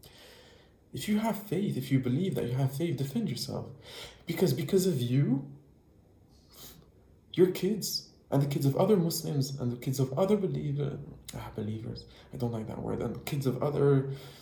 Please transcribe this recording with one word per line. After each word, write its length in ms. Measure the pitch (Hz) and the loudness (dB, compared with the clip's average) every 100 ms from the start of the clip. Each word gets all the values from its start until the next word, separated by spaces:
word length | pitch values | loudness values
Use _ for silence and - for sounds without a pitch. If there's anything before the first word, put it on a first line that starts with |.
| - - - - - - - _ _ | -20 -20 -20 -20 -20 -20 -20 _ _
If 160 | - 202 | -8 -2
you 100 | 208 | 0
have 180 | 220 196 | 0 -2
faith, 400 | - 165 202 131 | -4 -2 -2 -2
if 140 | - | 0
you 80 | 135 | 2
believe 360 | 123 131 190 | 2 0 0
that 120 | - - | 0 -2
you 80 | |
have 180 | 131 135 | 0 0
faith, 260 | - 170 143 | 0 -2 -2
defend 300 | 139 233 196 | -4 -2 -2
yourself. 360 | 123 - 104 104 - - - - - - | -4 -6 -8 -10 -14 -18 -16 -16 -14 -8
Because, 260 | - 175 | 2 2
because 340 | 131 - 196 185 | 2 2 2 4
of 140 | 143 | 2
you, 500 | 120 131 170 269 - - - - _ - - - - - _ - - - - - _ - _ | 2 4 4 2 -2 -16 -20 -20 _ -20 -20 -20 -20 -20 _ -20 -20 -20 -20 -20 _ -20 _
your 180 | - 180 | 4 4
kids 600 | - 185 214 - - - - - | 4 0 0 -4 -6 -8 -18 0
and 120 | 139 | 2
the 40 | 139 | 2
kids 200 | - 139 | 2 2
of 100 | 135 | 4
other 200 | 196 202 | 4 4
Muslims 640 | 165 - 160 147 131 - | 4 0 -2 -2 -2 -2
and 140 | 123 | -4
the 40 | 120 | -4
kids 220 | 143 131 | -2 0
of 180 | 127 139 | 0 2
other 180 | 196 208 | 4 4
believer-, 600 | 185 143 147 143 143 - - - - | 2 -2 -2 -2 -4 -6 -10 -16 -14
ah, 160 | - 110 - | -12 -10 -8
believers, 480 | 107 107 117 117 - - - | -6 -6 -8 -10 -14 -20 -14
I 40 | 139 | -6
don't 160 | 120 | -4
like 160 | 113 110 | -4 -6
that 120 | - | -6
word, 200 | - 107 | -4 -2
and 160 | 120 - | -2 -4
the 40 | |
kids 260 | - 147 131 | -6 -2 0
of 160 | - | 0
other 480 | 147 143 143 139 135 - - - | 0 4 6 6 2 -6 -12 -20